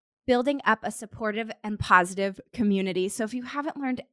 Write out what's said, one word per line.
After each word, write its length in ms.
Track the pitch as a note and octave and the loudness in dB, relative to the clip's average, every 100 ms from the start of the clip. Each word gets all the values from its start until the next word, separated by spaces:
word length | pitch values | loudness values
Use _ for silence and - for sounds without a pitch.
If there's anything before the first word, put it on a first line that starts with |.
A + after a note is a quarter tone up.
| _ _ - | _ _ 0
building 340 | B3 B3+ C#4 - | 2 2 0 2
up 140 | A3 | 0
a 80 | - | -2
supportive 600 | - G#3+ - A3 G#3 A3 - | -8 -12 -8 -4 -4 -6 -10
and 160 | G#3+ G#3 | -8 -6
positive 600 | - F#3 F3+ F#3+ G3 F#3+ - | 6 6 6 0 -4 -4 -12
community. 580 | - G#3 G3 F#3+ F#3 F#3 | -2 2 2 2 0 -2
So 140 | - | -2
if 100 | G#3+ | -4
you 100 | B3 | -4
haven't 340 | B3 C#4 D4 C#4+ | -6 -6 -6 -6
learned 240 | C4+ B3+ - | -4 -4 -8